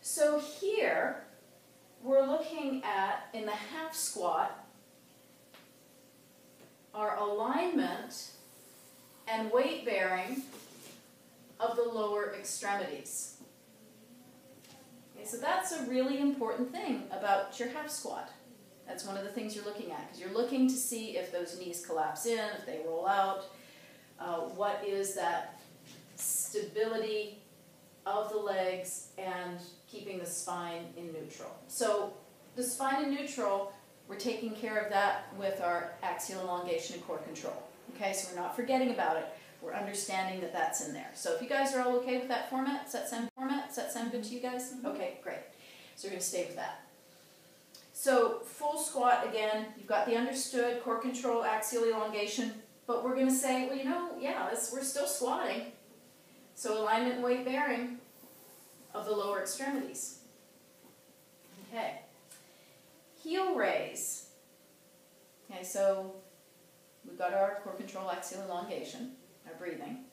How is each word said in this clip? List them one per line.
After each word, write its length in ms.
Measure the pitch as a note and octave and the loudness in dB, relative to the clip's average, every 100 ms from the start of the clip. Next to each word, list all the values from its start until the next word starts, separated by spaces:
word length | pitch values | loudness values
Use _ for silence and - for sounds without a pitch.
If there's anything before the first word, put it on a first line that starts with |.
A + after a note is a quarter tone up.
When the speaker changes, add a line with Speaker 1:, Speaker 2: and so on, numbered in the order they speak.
Speaker 1:
So 380 | - - D4+ D4 | -4 4 6 6
here, 840 | - - G4 A4 - - - - - - - - - - - - | 0 -4 0 2 4 4 2 -2 -10 -20 -20 -20 -20 -20 -20 -12
we're 240 | A#3+ C4+ C4+ | 6 6 6
looking 560 | D#4 D#4+ D#4+ C#4 C4 | 2 0 -2 -2 -2
at, 440 | - F#3+ F#3+ - - | 0 2 2 0 -4
in 120 | A3+ G#3+ | -6 -4
the 60 | |
half 420 | G#3+ G#3+ D#4 D#4+ D#4+ | -4 -6 -6 -6 -2
squat, 720 | - - F#4 - - - - - - - - - - - - - - - - - - - - - - - - - - | -4 0 2 4 2 0 -14 -20 -20 -20 -20 -20 -20 -20 -20 -20 -20 -20 -20 -20 -20 -20 -20 -20 -20 -20 -20 -20 -14
our 240 | G#3 G#3+ G3+ | -2 0 2
alignment 1120 | G#3 G#3 A#3+ C#4+ F4+ D#4 - G#3 - - - - - - - - - - - - - | 2 2 2 4 4 4 2 -2 -6 -10 -12 -14 -20 -20 -20 -20 -20 -20 -20 -16 -4
and 240 | A3 A3 | -2 4
weight 340 | A#3+ C#4 - A#3+ | 4 4 2 0
bearing 560 | G3+ F#3 F3+ G3+ C4+ - - - - - - - - - - - - | 2 2 2 0 -4 -6 -14 -18 -18 -18 -20 -20 -20 -20 -20 -20 -2
of 160 | A#3 A#3 | 0 4
the 80 | |
lower 500 | A#3+ A3+ G#3 G#3 G3+ - | 2 2 0 2 0 -4
extremities. 960 | - - G3+ G3+ D#3+ D3 - - - - - - - - - - - - - - - - - - - - - G#3 | -6 -4 -2 0 -2 -6 -8 -8 -8 -12 -20 -20 -20 -20 -20 -20 -20 -20 -20 -20 -20 -20 -20 -20 -20 -20 -20 -14
Okay, 100 | G#3+ | -10
so 120 | A#3+ | -4
that's 340 | C#4+ F#4 - | 2 2 2
a 120 | D#4+ | -2
really 360 | A#3+ B3+ C4 C#4 | 0 2 4 4
important 520 | C#4+ C4 A3+ - B3 | 4 4 0 0 0
thing 320 | F4 F#4 A3+ - | -2 -2 -2 -2
about 480 | G3 G#3 C#4 D4 - | -2 4 4 4 -2
your 100 | A#3+ | -4
half 200 | D4+ D4+ | -4 -6
squat. 400 | - - - - - - - - - - | -6 -6 -6 -8 -12 -20 -20 -20 -20 -12
That's 180 | F3+ G3+ | -10 -6
one 120 | G3 | -6
of 60 | |
the 60 | G3+ | -4
things 260 | B3 G#3+ G#3 | -4 -4 -6
you're 100 | G#3 | -6
looking 260 | G#3 E3+ | -6 -8
at, 180 | D3+ - | -8 -10
'cause 100 | - | -10
you're 120 | F#3 | -4
looking 360 | G#3 B3 C4+ C4 | 0 2 6 6
to 80 | C4 | 6
see 420 | - A3+ A3 F3 | 0 -2 -2 -4
if 140 | F3+ | -2
those 280 | F3 E3+ E3+ | -2 -4 -6
knees 260 | F3+ E3+ - | -8 -8 -2
collapse 400 | D#3+ D#3 - A#3 | 0 0 0 0
in, 140 | A3+ G#3+ - | 0 0 -4
if 80 | - | -6
they 160 | D#3 D#3+ | -6 -2
roll 200 | E3 F3 | 0 4
out, 400 | G3+ G3 G3 - - - - - - - - | 6 6 2 -6 -14 -20 -20 -20 -20 -20 -10
uh, 220 | E3+ E3+ | -4 -2
what 420 | E3 F3+ G3+ G3+ G3+ | -2 2 2 2 0
is 260 | G3 G3 - | 0 0 2
that 440 | G#3+ G#3+ - - - - - - - - | 2 2 -2 -10 -20 -20 -20 -20 -20 -6
stability 1300 | - - - G#3 - G#3+ A3+ A3 G#3+ G#3+ G#3 - - - - - - - F#3+ | -2 0 0 -2 -2 0 2 2 2 0 -2 -10 -20 -20 -20 -20 -20 -10 -2
of 240 | G3+ G#3+ | 0 2
the 60 | G#3+ | 0
legs 720 | G3+ F#3+ F#3 F#3 F3+ - - - | 0 2 2 0 -4 -8 -10 -8
and 420 | F#3+ F#3 F3+ F3 F3 - - | -6 -4 -4 -8 -10 -18 -16
keeping 300 | - G3 F#3 | -12 -8 -6
the 60 | E3+ | -6
spine 680 | - - F3 E3+ E3+ E3+ E3+ | -6 -4 -4 -4 -6 -8 -10
in 160 | F3 | -8
neutral. 420 | D#3+ - - - - - | -8 -10 -10 -12 -14 -8
So 460 | - A3+ G#3 - - - - - - | 0 4 4 2 -6 -18 -20 -14 -4
the 80 | |
spine 400 | B3 - C4+ C4+ | -2 0 2 2
in 80 | C#4+ | 2
neutral, 600 | C#4 - - G#3 G3 G3 - - - - | 0 -2 0 2 2 0 -6 -20 -20 -14
we're 80 | G3 | -4
taking 380 | B3 A3 A3+ G#3+ | -2 0 -2 -4
care 220 | A3+ G#3+ | 0 0
of 100 | G#3 | 2
that 420 | G3 G3+ G3 - G3 | 4 4 2 -4 -4
with 220 | G3 F#3+ | -2 0
our 320 | F3+ E3+ E3+ - | 2 0 -2 -4
axial 400 | F#3+ F#3 - F#3+ | -4 -2 -4 -4
elongation 540 | F#3 F3+ F3+ E3 - - | -2 -2 0 -2 -2 -8
and 100 | - | -6
core 120 | D#3 | -6
control. 420 | - - - - - - - - | -6 -8 -6 -8 -12 -18 -16 -4
Okay, 180 | G3 | -2
so 160 | F#3+ - | -2 -4
we're 80 | F3 | -4
not 140 | F3 - | -4 -2
forgetting 360 | B3 C4 B3+ | 2 4 4
about 260 | - D#3 D#3+ | 2 2 2
it. 80 | - - - - | 0 -10 -16 -12
We're 120 | - | -6
understanding 680 | G3+ G3+ G3 - F#3+ F#3 F#3 | -4 -4 -4 -2 0 0 -2
that 120 | E3+ | -4
that's 320 | F3+ - - D4 | 0 0 0 -4
in 60 | |
there. 180 | - - | -6 -8
So 200 | - F3+ E3 | -6 0 0
if 60 | |
you 80 | B3 | 2
guys 260 | C#4 C4+ C4+ | 2 4 4
are 60 | |
all 160 | B3 B3 | 4 2
okay 200 | B3 B3+ | 2 0
with 120 | B3 | 0
that 200 | A#3+ - | -2 0
format, 360 | C4 C4+ C#4+ - | 0 0 -2 -4
does 80 | |
that 160 | A3+ - | -4 -4
sound, 200 | A#3 A#3+ - | -4 -4 -4
format, 320 | C4 C#4+ - | -2 0 -2
does 80 | - | -4
that 160 | - | -4
sound 200 | A#3 A#3 | -2 -2
good 120 | B3 | -2
to 60 | G#3+ | -4
you 100 | B3 | -4
guys? 320 | B3 B3 B3+ | -4 -4 -6
Speaker 2:
Mm-hmm. 160 | B3+ D4 | -4 -4
Speaker 1:
Okay, 320 | D4 C4+ C4+ | -2 -4 -6
great. 180 | - - - - - - - - | -8 -8 -10 -18 -20 -20 -20 -10
So 120 | G3 | -6
we're 40 | |
gonna 80 | F#3 | -4
stay 240 | F3 F3+ F3 | -2 0 -2
with 100 | - | -2
that. 260 | - - - - - - - - - - - - - | -6 -6 -12 -20 -20 -20 -20 -20 -20 -20 -20 -20 -16
So 460 | - - B3+ A3 - - | -2 6 8 8 4 -6
full 320 | - D4 D#4 | -4 -2 0
squat 480 | D#4 C4+ B3 B3 A3 | 0 4 6 6 4
again, 380 | A3 G#3+ G#3+ - - | 0 2 0 -2 -10
you've 100 | - | 0
got 180 | G#3 A#3+ | 2 4
the 100 | A3+ | 2
understood 640 | B3+ C4 - B3+ A#3+ A#3+ | 2 0 -2 2 2 2
core 160 | B3+ A#3+ | 0 0
control, 440 | C4 B3 B3+ A#3 | 0 0 2 2
axial 400 | - A3 A3 A#3+ | 2 2 2 4
elongation, 680 | A3+ A3 G#3+ G#3+ G#3 A3+ A3+ - - - - | 4 4 2 0 -2 0 -2 -4 -12 -18 -2
but 180 | A#3+ | 0
we're 120 | B3+ C4 | 2 4
gonna 160 | C4 | 6
say, 360 | C4 C4+ B3+ C4 | 6 4 2 2
well, 80 | C#4 | 0
you 60 | C4+ | 0
know, 260 | F4 F4 - | 0 0 -4
yeah, 300 | C#4 - - | -2 -2 0
it's, 200 | A3+ - | -2 -2
we're 120 | B3+ | -2
still 240 | C4+ C#4+ C#4+ | -2 0 0
squatting. 640 | - B3+ E4+ - - - - - - - - - - - - | 0 0 2 0 -2 -6 -12 -20 -20 -20 -20 -20 -20 -20 -8
So 260 | A#3+ G#3+ | 0 2
alignment 340 | G#3+ A3 B3 B3 | 4 6 4 2
and 80 | |
weight 220 | B3 B3 B3+ | 4 4 2
bearing, 520 | C4 C#4+ A#3 B3 - - - - - - - - - - | 2 2 2 -2 -6 -12 -20 -20 -20 -20 -20 -20 -20 -10
of 120 | - G#3+ | -6 0
the 60 | |
lower 300 | G#3 G3+ G3 | 2 2 0
extremities. 800 | F#3 - C4+ C#4 - - - - - - - - - - - - - - - - - - G3 | 0 -2 0 -2 -2 -6 -8 -10 -20 -20 -20 -20 -20 -20 -20 -20 -20 -20 -20 -20 -20 -20 -10
Okay. 280 | A3+ - - - - - - - - - - - - - - | -4 -2 -4 -12 -20 -20 -20 -20 -20 -20 -20 -20 -20 -20 -12
Heel 340 | D#4+ F4+ F#4+ C4+ | -2 0 2 4
raise. 720 | G3+ - - - - - - - - - - - - - - - - - - | 4 2 -2 -4 -6 -6 -10 -20 -20 -20 -20 -20 -20 -20 -20 -20 -20 -20 -16
Okay, 140 | F#3+ | -12
so 500 | F#3 G3 G3 G3 F#3+ F#3+ - - - - - - - - - | -6 4 6 4 0 -8 -16 -20 -20 -20 -20 -20 -20 -20 -18
we've 100 | - | -2
got 160 | F3+ | 2
our 260 | G3 G3 G3+ | 6 4 4
core 100 | G3 | -6
control 360 | F#3 F#3+ F#3+ F#3+ | -8 -8 -6 -4
axial 320 | F3 - F#3 | -4 -4 -6
elongation, 680 | F#3+ F3 - F3 - B3 B3+ - - - E3 | -4 -4 -4 -6 -6 -8 -10 -12 -20 -20 -16
our 60 | E3 | -10
breathing. 420 | F3 D#3+ D3 B3+ - | -8 -8 -8 -10 -12